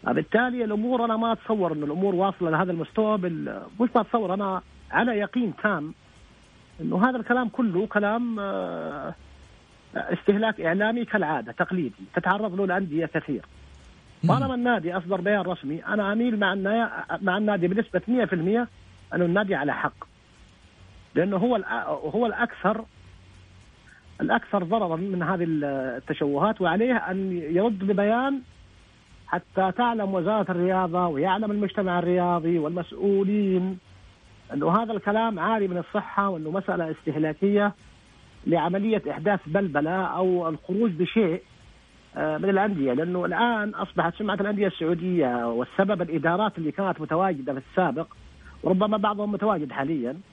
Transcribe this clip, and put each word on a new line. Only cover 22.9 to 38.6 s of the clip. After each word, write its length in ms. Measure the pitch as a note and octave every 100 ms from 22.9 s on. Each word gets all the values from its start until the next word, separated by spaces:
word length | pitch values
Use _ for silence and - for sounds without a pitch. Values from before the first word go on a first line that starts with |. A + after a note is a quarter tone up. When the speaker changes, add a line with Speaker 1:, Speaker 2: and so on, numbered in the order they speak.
| - - - - - - - - - - - - -
Speaker 1:
الأكثر 420 | B3+ - - G3+
ضررا 340 | E3+ A3 F#3 D#3+
من 260 | G3 F#3
هذه 220 | E3 F#3
التشوهات، 1160 | E3+ D#3 C#3+ C#3 C3 B2 - D3 D3 C#3+ G3 A3
وعليه 360 | F#3 F3 A#3+ A#3+
أن 360 | - F#3+ F#3+
يرد 460 | F3 D3+ E3+ A3+ G3+
ببيان 600 | G3 G3 G3+ A3+ C4+ C#4 B3+ - - - - - - - -
حتى 460 | F3+ - - F#3+
تعلم 420 | F3+ A#3+ A#3 G3
وزارة 360 | F#3+ E3+ G#3+ F#3
الرياضة 560 | F3 F3+ F#3 F3+ F3 F3
ويعلم 440 | C#3 F3+ F#3+ G#3+
المجتمع 480 | G#3 G3 - F#3 F3
الرياضي 600 | F3 F3+ F3 F3 D#3+ F3
والمسؤولين 1200 | D3+ F3 E3+ - G3 G3 G3 G#3 G3+ F#3 F#3 F#3 - - - - - - -
أنه 300 | C3+ D#3 F#3+
هذا 100 | A3+
الكلام 460 | G#3+ G3+ G#3+ A3+ G3
عاري 300 | F3 A3+ G3
من 100 | F3
الصحة، 500 | D#3+ G#3+ - - G3+
وأنه 220 | F3 D#3
مسألة 400 | F3+ F#3 F3 E3
استهلاكية 840 | D#3 - D3+ D#3 D3+ G3 G3+ G3+ - - - - - - - -
لعملية 560 | E3